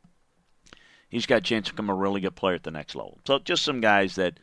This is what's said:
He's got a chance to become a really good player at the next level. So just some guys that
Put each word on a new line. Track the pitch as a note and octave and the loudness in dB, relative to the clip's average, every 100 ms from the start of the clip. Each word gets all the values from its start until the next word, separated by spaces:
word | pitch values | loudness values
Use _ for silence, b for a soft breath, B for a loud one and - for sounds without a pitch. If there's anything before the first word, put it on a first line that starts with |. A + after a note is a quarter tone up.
| _ _ _ _ _ _ b b b b b | _ _ _ _ _ _ b b b b b
He's | A#2 - | -6 2
got | A#2 | 2
a | |
chance | F2+ A2+ G2 | 2 -2 -2
to | |
become | - G#2 | -4 -2
a | F#2+ | 0
really | G2 G2 | 0 0
good | F#2 - | -4 -2
player | F#2+ F2 | -2 -2
at | |
the | - | -4
next | D#2 D2 C2 | -12 -12 -12
level. | G1+ - - | -14 -10 -2
So | C3+ | -2
just | - F3 | 0 -2
some | - C3 | -2 0
guys | A2 G2+ F#2+ F#2+ | 4 4 4 0
that | F2+ E2+ | -2 -4